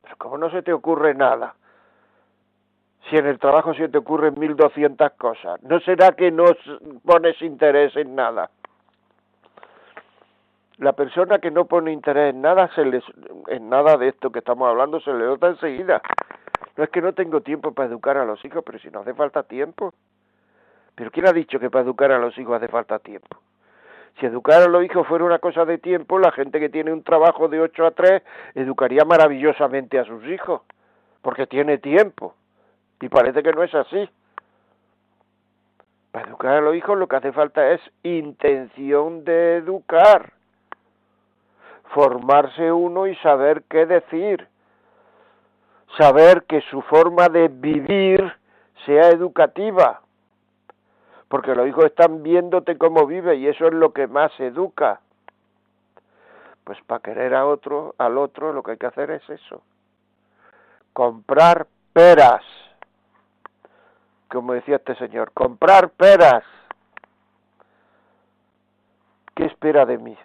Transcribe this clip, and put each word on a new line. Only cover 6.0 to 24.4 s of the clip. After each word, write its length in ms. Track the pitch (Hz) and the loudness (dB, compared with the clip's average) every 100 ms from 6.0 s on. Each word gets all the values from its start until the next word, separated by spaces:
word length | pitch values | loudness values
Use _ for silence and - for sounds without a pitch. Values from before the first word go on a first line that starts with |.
| 185 | 4
que 180 | - 180 | 4 -2
no 140 | 165 | 4
s-, 360 | 175 160 147 147 156 127 | 2 2 -8 -20 -20 -12
pones 360 | 170 170 165 165 | 0 2 2 -4
interés 540 | 165 139 151 143 143 | -12 -2 2 2 0
en 200 | 139 143 | -2 -8
nada? 340 | 135 117 110 87 _ - _ _ _ _ _ _ _ _ _ - _ _ - _ _ _ _ _ _ _ _ | -6 -6 -6 -10 _ -20 _ _ _ _ _ _ _ _ _ -20 _ _ -20 _ _ _ _ _ _ _ _
La 160 | 139 | -4
persona 460 | 135 135 170 185 202 | -2 -4 -2 0 0
que 120 | 170 | -2
no 140 | 156 | -4
pone 260 | 170 170 160 | -2 -2 -4
interés 420 | 151 147 143 147 | -6 -4 0 -2
en 60 | 131 | -2
nada, 340 | 147 185 180 | 0 2 0
se 120 | - | -2
les, 180 | 139 127 - _ - 87 - | -2 -4 -8 _ -20 -20 -12
en 200 | 123 110 | -12 -4
nada 300 | 131 147 147 | 0 2 2
de 100 | 123 | 0
esto 240 | - 131 | -4 -8
que 80 | 117 | -8
estamos 300 | 117 120 127 | -6 -2 -2
hablando, 320 | 117 143 156 | -2 -2 -4
se 100 | - | -8
le 140 | 127 | -6
nota 220 | 117 135 175 | -4 -2 -2
enseguida. 540 | 170 165 135 185 156 - - - - - - - - | -2 -10 -8 -4 -4 -4 -8 -8 -20 -12 -12 -12 -8
No 80 | |
es 40 | 151 | -4
que 120 | 175 | -4
no 100 | 175 | -4
tengo 280 | 185 170 156 | -6 -4 -6
tiempo 320 | - 151 151 | -6 -8 -8
para 160 | 135 127 | -8 -8
educar 260 | 117 139 | -6 -4
a 80 | 139 | -4
los 220 | 117 104 | -4 -8
hijos, 180 | - 165 | -12 -14
pero 140 | 160 110 | -14 -20
si 100 | - | -18
no 120 | 101 | -16
hace 120 | 107 | -14
falta 300 | 127 147 151 | -6 -6 -6
tiempo. 500 | - 123 151 - 190 _ _ _ _ _ _ _ _ _ _ | -10 -10 -10 -10 -14 _ _ _ _ _ _ _ _ _ _
¿Pero 160 | - 113 | -18 -12
quién 160 | 160 185 | 0 0
ha 60 | |
dicho 260 | 170 156 135 | 0 -4 -8
que 100 | 120 | -4
para 140 | 131 | -4
educar 300 | 127 120 139 | -4 -2 0
a 40 | 131 | 0
los 200 | 120 120 | -4 -8
hijos 180 | 120 | -8
hace 140 | 117 113 | -8 -6
falta 280 | 113 110 107 | -8 -8 -12
tiempo? 400 | - 104 _ - _ _ _ _ _ - _ - | -12 -20 _ -20 _ _ _ _ _ -20 _ -10
Si 40 | |
educar 360 | 127 120 | -8 -6